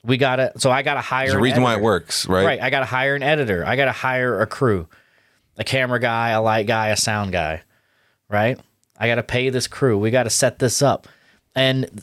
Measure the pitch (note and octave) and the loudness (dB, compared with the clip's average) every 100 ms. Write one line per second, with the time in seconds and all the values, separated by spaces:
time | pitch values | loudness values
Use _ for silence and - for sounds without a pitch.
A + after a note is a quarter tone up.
0 | A#2 B2+ C#3 B2+ C3 - C3+ B2+ C#3 C#3 | 0 0 2 2 -2 0 0 2 0 -4
1 | - C3 C3+ G2+ B2 B2 B2 A2 A2 F#2 | -2 -2 0 2 2 2 2 2 2 0
2 | - - - F#2 F#2+ D#3+ B2+ C#3 A#2+ B2+ | -2 -6 0 2 2 0 -2 -2 -2 -2
3 | C3+ C#3 C3+ D3+ B2 F2+ E2+ B2+ C3+ A#2 | 0 0 0 0 0 -2 0 0 0 0
4 | C3 B2+ B2+ G2+ G#2+ - B2+ G2 D#2+ - | -2 0 0 0 -2 0 0 0 -4 -18
5 | _ _ _ _ _ - G#2+ C3 B2+ A#2+ | _ _ _ _ _ -10 -4 -2 0 0
6 | A#2+ A2+ A#2 A2 A2 A2+ G#2+ A2+ G#2+ G#2 | 0 0 0 2 2 2 0 0 0 0
7 | - G#2+ G2+ F2+ D#2 D#2+ _ _ _ _ | 0 -2 -2 -2 -2 -6 _ _ _ _
8 | _ _ _ G#2 A2 C3 _ _ _ _ | _ _ _ 0 0 -2 _ _ _ _
9 | A#2 A#2 A#2 B2 C3 B2 - - C3+ G2+ | -2 -2 0 -2 0 -2 -6 -2 0 2
10 | A2 B2+ A#2 - B2+ - B2+ - C3+ - | 2 2 0 0 0 0 -2 2 0 0
11 | - _ _ _ _ - C3 C3 B2+ G#2 | -6 _ _ _ _ 0 0 0 -4 -10